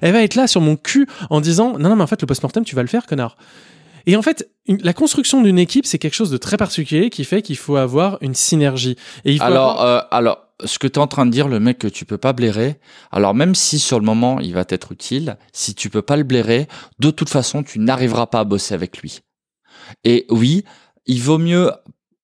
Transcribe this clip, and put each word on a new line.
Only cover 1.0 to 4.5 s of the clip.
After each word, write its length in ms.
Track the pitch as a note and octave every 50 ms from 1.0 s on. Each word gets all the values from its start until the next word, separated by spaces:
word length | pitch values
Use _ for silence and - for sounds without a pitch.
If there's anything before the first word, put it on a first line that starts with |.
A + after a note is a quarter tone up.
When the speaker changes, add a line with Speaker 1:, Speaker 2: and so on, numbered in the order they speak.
| C#4 - - - F3 -
Speaker 1:
en 100 | D3+ D3+
disant, « 380 | D3+ E3 E3 F3+ A3+ C4 A#3 C#3+
Non, 100 | D3 F#3
non, 60 | A3+
mais 80 | G#3+ E3+
en 40 |
fait, 140 | C3+ A3 -
le 60 | -
post-mortem, 380 | B2+ C#3 - - C3+ - A3+ A3+
tu 100 | - C#3
vas 60 | B2+
le 80 | B2 B2
faire, 160 | - A#3+ -
connard. » 320 | - D#3 C#3 A#2+ A2+ - _ _ - - - - - - _ _ _ - - _
Et 120 | - F#3+
en 40 | G#3+
fait, 280 | G#3 D#4+ D#4 - - -